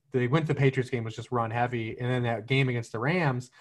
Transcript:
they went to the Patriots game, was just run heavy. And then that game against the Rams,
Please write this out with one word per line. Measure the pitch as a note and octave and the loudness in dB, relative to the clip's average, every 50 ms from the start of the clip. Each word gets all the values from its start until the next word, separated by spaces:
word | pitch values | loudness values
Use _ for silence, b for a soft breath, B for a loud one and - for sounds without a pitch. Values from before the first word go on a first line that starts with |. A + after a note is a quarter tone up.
| _ _ | _ _
they | - B2+ B2 | 0 0 2
went | A#2+ C3+ D#3+ D3+ | 2 2 2 2
to | D#3+ C#3 | 2 0
the | A#2+ | 4
Patriots | C#3 C3+ C3+ C#3 B2 - | 4 2 4 2 -2 -2
game, | - A#2+ A2 | -2 -4 -4
was | A2+ A2 | -4 -8
just | - A2+ - | -10 -8 -4
run | B2 A#2+ A#2 A2 | -2 0 0 0
heavy. | A2 A#2+ B2 A#2+ B2 A#2 A2+ A2+ A#2 | 0 0 0 0 0 -4 -4 -4 -6
And | - B2+ B2 | -4 -2 -2
then | B2+ B2 A#2+ | 0 0 0
that | A#2 A#2 A2+ A2+ | 0 -2 -2 -2
game | A#2 C3+ C3+ C#3 | 0 2 2 2
against | B2+ A#2+ A#2+ A2+ - | 2 0 -2 -4 -6
the | - A2 | -6 -2
Rams, | A#2 C#3 F3 F#3 E3+ C#3 B2 B2 D3 - b b | 0 0 2 2 2 2 0 -2 -6 -10 b b